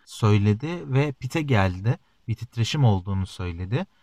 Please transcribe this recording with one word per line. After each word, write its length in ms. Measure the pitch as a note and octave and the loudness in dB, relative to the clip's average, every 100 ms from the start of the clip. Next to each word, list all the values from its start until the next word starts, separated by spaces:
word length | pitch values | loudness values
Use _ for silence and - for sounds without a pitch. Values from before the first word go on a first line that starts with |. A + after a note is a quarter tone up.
| _ | _
söyledi 800 | - A2 G#2 G2+ G#2 D3+ F3 D#3 | 0 4 4 4 2 -2 -8 -2
ve 260 | C3 D3 | 0 0
pite 300 | C#3 C3 E3 | -2 -4 -2
geldi. 560 | D3 A#2 F#2+ F#2 G#2 D#3+ _ _ - | 0 2 2 0 -2 -2 _ _ -8
Bir 80 | A2 | -8
titreşim 480 | - - A2+ D#3 | -6 -4 -2 2
olduğunu 420 | B2+ F#2+ F#2 G2 F#2 | 4 2 0 -4 -6
söyledi. 600 | - F2+ E2+ F#2 B2 G3 _ | -6 -8 -8 -6 -6 -6 _